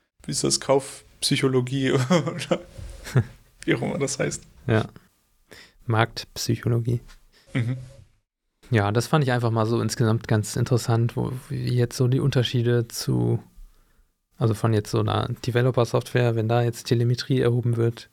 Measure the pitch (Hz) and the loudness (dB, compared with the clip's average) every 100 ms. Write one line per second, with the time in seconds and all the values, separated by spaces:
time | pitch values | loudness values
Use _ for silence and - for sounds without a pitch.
0 | _ _ - 139 139 - - 139 - - | _ _ -8 -4 -2 -2 2 0 0 -16
1 | - _ - 143 135 131 127 139 131 135 | -20 _ -2 2 2 2 0 -2 2 2
2 | 127 175 160 175 - 170 - - - - | 2 2 0 -8 -4 -4 -4 -16 -16 -14
3 | - 131 - - _ _ - 127 202 - | -2 -2 -2 -12 _ _ -2 0 0 -4
4 | 135 - 151 - - - - 113 - - | -4 -2 -4 -4 -14 -12 0 0 0 -14
5 | _ _ _ _ _ - - _ - 110 | _ _ _ _ _ -20 -20 _ -2 0
6 | 113 - - - - 113 120 117 117 120 | 0 -2 -14 -8 -4 -2 0 0 0 -4
7 | - - _ _ _ 131 117 131 - - | -6 -20 _ _ _ -4 -2 -6 -10 -20
8 | - _ _ _ _ _ - 117 101 110 | -20 _ _ _ _ _ -2 2 2 0
9 | 117 160 131 123 117 113 110 117 110 - | 2 2 2 2 2 0 2 0 0 0
10 | 113 117 - 107 104 120 120 117 - 113 | 2 2 2 0 0 -2 0 0 2 2
11 | 117 127 120 127 - 131 123 123 120 - | 2 -2 -4 -6 -8 -6 0 0 0 2
12 | 123 135 143 131 120 123 117 120 117 - | 2 2 2 2 0 0 2 0 0 -6
13 | - 127 117 117 - - - _ _ _ | -2 0 0 -2 -4 -20 -20 _ _ _
14 | _ _ _ _ 117 107 113 107 104 117 | _ _ _ _ 0 2 2 0 0 -2
15 | 107 104 - 117 - 117 127 123 117 123 | 0 -2 -2 -4 -2 0 2 2 0 0
16 | - 123 120 113 110 120 120 117 - 117 | 0 0 2 2 0 2 0 -2 0 2
17 | 120 123 - 131 120 120 120 117 117 117 | 2 0 0 2 2 2 0 0 0 -2
18 | - | -16